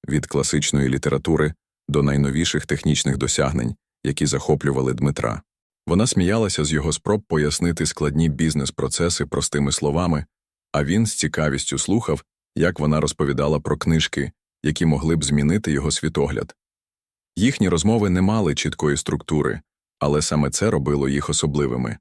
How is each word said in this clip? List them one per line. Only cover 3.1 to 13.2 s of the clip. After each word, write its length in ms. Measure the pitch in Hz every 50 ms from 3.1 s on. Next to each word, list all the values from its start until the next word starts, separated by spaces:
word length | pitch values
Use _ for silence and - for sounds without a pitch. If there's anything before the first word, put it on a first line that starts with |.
| 67
досягнень, 580 | 65 67 62 - - 73 69 76 64 58 - - _ _ _ _ _ -
які 220 | 73 71 - 78
захоплювали 680 | 69 67 69 - - 76 71 - 73 67 65 65 65 64
Дмитра. 480 | 62 69 71 71 - - 57 53 - _ _ _ _ _ _ _ _ _
Вона 200 | - 85 95 113
сміялася 580 | - - 98 90 90 104 117 110 92 - - 76
з 80 | 73
його 200 | 78 76 71 80
спроб 300 | 76 - _ - 104 104
пояснити 640 | - _ 85 78 73 73 78 - 87 87 82 - 78
складні 420 | 71 - - 76 73 69 78 82 80
бізнес-процеси 960 | 71 65 80 80 76 76 67 67 - - - 67 - - 87 85 - - 71
простими 460 | 67 - 69 71 - - 73 71 69
словами, 520 | 71 - 76 71 71 85 90 85 82 73 71 _ _ _ _ _ _ _ _ _
а 120 | - 73 71
він 220 | 71 90 110 117
з 80 | 107 -
цікавістю 640 | - - 76 78 - 78 76 67 65 - - 71 69
слухав, 460 | - - 95 120 - - 76 73 - _ _ _ _ _ _
як 240 | 73 78 90 87 -
вона 200 | 76 76 76 78
розповідала 600 | 76 73 - -